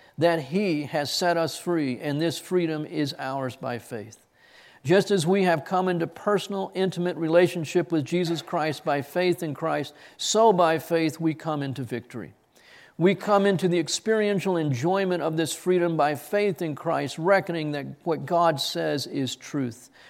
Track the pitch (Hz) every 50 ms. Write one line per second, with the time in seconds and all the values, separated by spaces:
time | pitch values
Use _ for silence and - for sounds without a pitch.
0 | - - _ - 151 170 165 160 143 131 156 196 214 190 160 147 147 139 - 156
1 | 147 127 - - 190 175 170 170 165 151 - - - 180 175 165 147 135 123 -
2 | - 147 143 147 165 170 156 - - - 185 180 170 160 156 151 151 - - 151
3 | 147 139 139 - 139 131 135 139 135 127 117 - - 123 120 113 - - 123 113
4 | 101 107 - - _ _ _ _ _ _ - - - - - - - 135 175 202
5 | 190 - 202 196 143 170 190 202 190 180 165 151 - - 190 185 185 185 180 170
6 | 165 160 - - - 208 208 185 - - 202 196 190 185 - 180 190 190 170 175
7 | 175 180 175 156 165 156 160 175 180 165 - 175 156 - - 180 170 - 165 160
8 | 135 - 170 175 180 165 170 151 - - - 170 151 156 143 - - 160 143 143
9 | 135 - - 180 180 180 170 175 180 156 139 - 165 160 151 151 143 - - -
10 | - - - - - - - 214 226 226 208 180 175 160 160 156 - - 170 165
11 | 165 156 151 - 165 160 151 151 - 160 151 147 143 135 123 143 131 113 127 117
12 | - - - 120 90 - - _ _ _ _ _ - - - - - - _ -
13 | 160 190 196 190 - 208 208 202 196 202 196 160 190 180 175 175 160 - - -
14 | - 220 220 220 214 208 202 190 - 196 185 170 160 151 135 117 131 170 185 196
15 | 196 185 180 170 143 165 160 160 165 - - - - 180 180 180 175 175 165 156
16 | 143 147 151 135 - - - 208 208 208 180 - 175 160 143 135 - 165 160 139
17 | 143 139 - - 160 180 196 190 190 - 170 165 156 151 147 143 139 135 139 -
18 | - 175 160 143 139 135 180 170 175 165 156 135 - - - 170 165 156 147 143
19 | 131 - - 143 135 120 - - - - - 147 135 120 - - - - _ -
20 | -